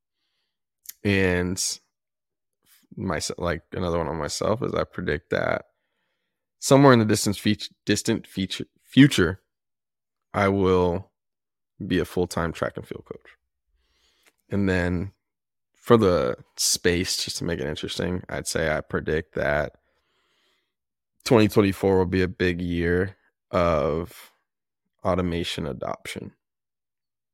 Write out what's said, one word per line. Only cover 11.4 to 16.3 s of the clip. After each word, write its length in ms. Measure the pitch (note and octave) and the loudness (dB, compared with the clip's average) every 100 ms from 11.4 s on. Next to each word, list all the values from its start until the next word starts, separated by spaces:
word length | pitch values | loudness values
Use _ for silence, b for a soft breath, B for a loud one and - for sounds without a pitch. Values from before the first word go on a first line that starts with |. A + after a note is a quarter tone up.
| _ _ _ _ G2+ | _ _ _ _ -4
be 120 | F2+ | -2
a 80 | D2+ | -2
full-time 460 | - F2 - E2 | -2 -4 -2 -4
track 260 | - - - | -4 -6 -6
and 100 | - | -14
field 160 | - | -16
coach. 320 | - - - _ _ _ _ _ _ _ _ _ _ _ _ | -16 -20 -20 _ _ _ _ _ _ _ _ _ _ _ _
And 200 | G2 G2 | -2 0
then 440 | F#2 F2 F2+ F#2+ - _ _ _ _ _ | 0 0 -2 -4 -12 _ _ _ _ _
for 220 | _ - A#2 | _ 4 6
the 400 | G2+ E2+ B1+ | 6 4 0